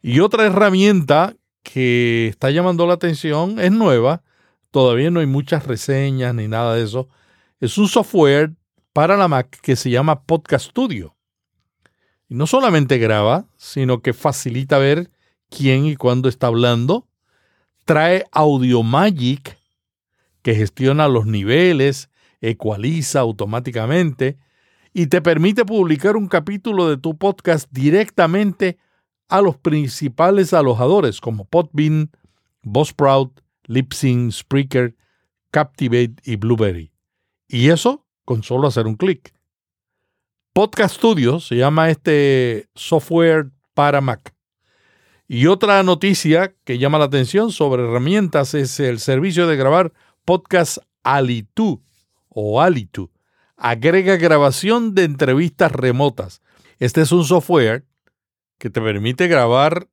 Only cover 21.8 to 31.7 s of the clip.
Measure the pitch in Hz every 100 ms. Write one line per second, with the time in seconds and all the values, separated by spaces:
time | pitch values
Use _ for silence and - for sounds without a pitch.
21.8 | 139 135 - _ _ _ 113 110 107 101
22.8 | 120 165 131 143 117 107 101 117 127 117
23.8 | 110 165 170 131 131 139 _ _ _ _
24.8 | _ - 156 175 165 160 180 214 208 220
25.8 | 175 147 190 214 196 175 156 202 233 196
26.8 | 170 139 165 156 196 190 180 160 - 131
27.8 | 139 180 214 - 165 190 208 170 185 175
28.8 | _ _ _ _ _ 190 196 143 - 151
29.8 | 139 - 143 117 175 196 175 175 139 113
30.8 | 127 202 143 98 120 107 98 170 165